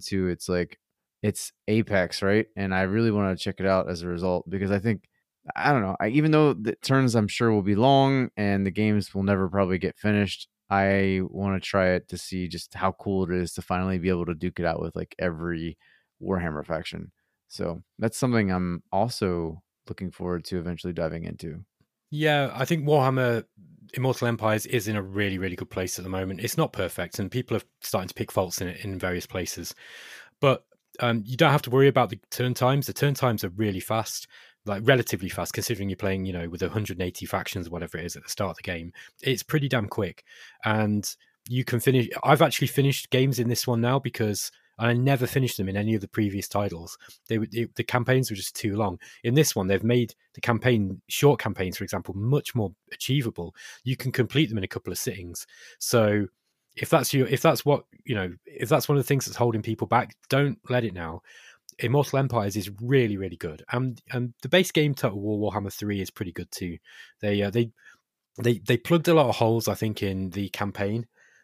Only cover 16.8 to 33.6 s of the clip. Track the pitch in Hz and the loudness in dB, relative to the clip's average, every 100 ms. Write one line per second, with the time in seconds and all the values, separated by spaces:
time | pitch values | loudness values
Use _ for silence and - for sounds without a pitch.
16.8 | 82 82 82 _ _ _ _ - 90 85 | -6 -12 -14 _ _ _ _ -6 -6 -6
17.8 | - - 110 - 131 117 101 92 90 87 | -14 -4 -4 0 0 2 2 0 -2 -4
18.8 | - 95 117 - 98 87 82 82 _ _ | -4 -2 -2 0 -2 -2 -4 -8 _ _
19.8 | - - 92 - 90 87 - 92 85 85 | -16 -10 -10 -8 -6 -6 -4 -6 -6 -8
20.8 | 90 85 82 82 82 - 85 82 98 _ | -8 -4 -4 -4 -10 -10 -12 -12 -16 _
21.8 | _ _ _ 151 151 147 135 - 135 170 | _ _ _ -2 2 2 0 -2 -2 0
22.8 | 143 151 131 131 123 117 - _ - - | 4 4 6 4 2 2 -2 _ -20 -20
23.8 | - - 131 123 120 113 107 110 - 123 | -12 -2 0 0 0 0 2 0 0 -2
24.8 | 101 107 95 98 101 95 95 90 92 - | 0 -4 -4 -2 0 0 -4 -6 -8 -4
25.8 | 92 - 92 95 95 95 113 - 160 - | -4 -6 -6 -4 -4 -4 -4 0 0 0
26.8 | 90 - 87 - 98 123 127 110 - _ | -6 -4 -8 -6 -4 -4 -2 -4 -6 _
27.8 | - 107 92 - 110 - 92 - 90 87 | -4 -4 -4 -8 -4 -2 -2 -2 -6 -6
28.8 | 101 95 90 90 - 92 85 - 82 - | -8 -4 -2 -4 -4 -6 -6 -8 -12 -14
29.8 | - - - - - _ 139 123 _ _ | -20 -20 -20 -20 -20 _ 2 2 _ _
30.8 | _ - 120 117 104 123 160 143 - 127 | _ -4 0 0 -2 2 4 4 2 4
31.8 | 139 131 117 110 _ - 127 123 127 139 | 6 6 0 -2 _ -4 -2 2 2 2
32.8 | - - 143 135 127 110 98 92 | -2 -2 0 2 0 0 -4 -2